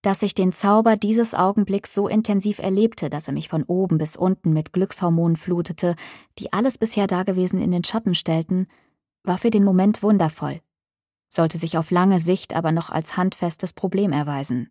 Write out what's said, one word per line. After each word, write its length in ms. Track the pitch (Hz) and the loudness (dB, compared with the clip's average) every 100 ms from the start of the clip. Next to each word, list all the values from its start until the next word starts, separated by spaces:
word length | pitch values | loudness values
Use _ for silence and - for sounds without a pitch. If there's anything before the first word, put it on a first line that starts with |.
Dass 200 | 202 190 | 0 0
ich 120 | 202 | 0
den 200 | - 185 | 2 2
Zauber 420 | - 202 208 226 214 | 2 4 4 4 2
dieses 380 | 208 220 226 | 2 2 0
Augenblicks 600 | - 185 208 196 196 - | 2 2 2 0 -2 -2
so 140 | - 202 | -2 0
intensiv 520 | 220 220 202 208 202 | 0 2 0 0 -4
erlebte, 500 | 190 190 226 - 151 | -2 2 2 0 -6
dass 180 | 156 - | -6 -6
er 60 | |
mich 160 | 143 156 | -6 -4
von 140 | 160 | -4
oben 340 | 139 180 190 160 | -2 -2 2 0
bis 180 | 156 - | 0 -2
unten 380 | 185 185 170 | 0 0 0
mit 180 | 156 156 | 0 0
Glückshormonen 640 | 185 185 - 175 165 170 165 | -2 -2 -2 0 2 2 0
flutete, 600 | - 175 160 160 175 170 - - _ - | -2 -4 -4 -4 -4 -4 -10 -20 _ -14
die 160 | - | -6
alles 240 | 190 254 - | -2 -2 -2
bisher 280 | 226 - 196 | -2 0 0
Dagewesen 560 | 180 190 185 185 185 | 0 -2 -2 0 0
in 100 | 180 | 0
den 120 | 180 | -2
Schatten 320 | - 220 208 170 | -2 -4 -2 -2
stellten, 520 | - 160 160 185 185 _ _ _ _ _ | 0 -2 0 -2 -2 _ _ _ _ _
war 140 | - 180 | -4 0
für 120 | 233 | 2
den 160 | 214 196 | 4 4
Moment 360 | 185 196 214 | 4 4 2
wundervoll, 600 | 208 208 160 - 143 151 _ _ _ _ _ _ _ | 2 2 2 -2 -8 -8 _ _ _ _ _ _ _
sollte 300 | - 160 165 | 0 0 0
sich 200 | 165 165 | -4 -4
auf 140 | 160 | 0
lange 300 | 180 190 185 | 2 4 2
Sicht 340 | 165 190 - - | 2 -2 -2 -4
aber 160 | 165 | 0
noch 180 | 160 - | -2 -2
als 280 | 156 160 - | -6 -4 -2
handfestes 560 | 185 - 175 - 180 | -2 -2 -6 -4 -8
Problem 400 | - 185 190 196 | -6 -4 0 0
erweisen. 560 | 143 147 143 135 123 117 | 0 -2 -6 -4 -6 -6